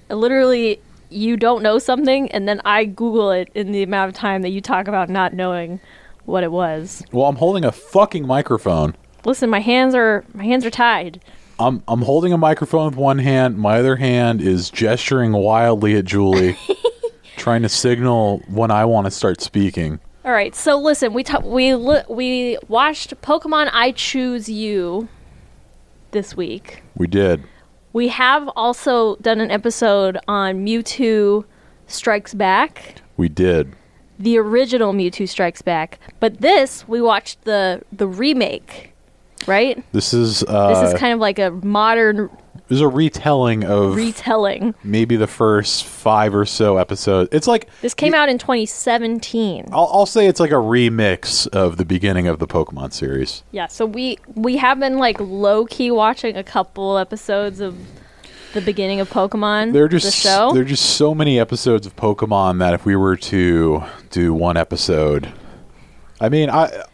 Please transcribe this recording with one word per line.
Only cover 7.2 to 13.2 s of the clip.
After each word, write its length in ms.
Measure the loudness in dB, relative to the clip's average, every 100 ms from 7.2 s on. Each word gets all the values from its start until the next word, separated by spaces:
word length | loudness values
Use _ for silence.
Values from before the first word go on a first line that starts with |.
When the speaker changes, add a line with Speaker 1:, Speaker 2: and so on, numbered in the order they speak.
| 0
Speaker 2:
I'm 80 | 2
holding 300 | 0 2 0
a 80 |
fucking 560 | -4 -2 2 2 0 -2
microphone. 680 | -2 0 -2 0 0 0 -4 _ -10 -4
Speaker 1:
Listen, 260 | -2 0
my 80 | 0
hands 340 | 2 2 4 4
are, 280 | 2 0 -4
my 120 | -10 -2
hands 200 | 0 0
are 60 |
tied. 500 | 0 2 2 -4 -12 -20 -20 -20 -2
Speaker 2:
I'm, 240 | -2 -2 -4
I'm 140 | -2
holding 300 | 2 2 2
a 60 | 2
microphone 460 | 2 2 0 0 0
with 100 | 0
one 240 | 0
hand. 400 | 2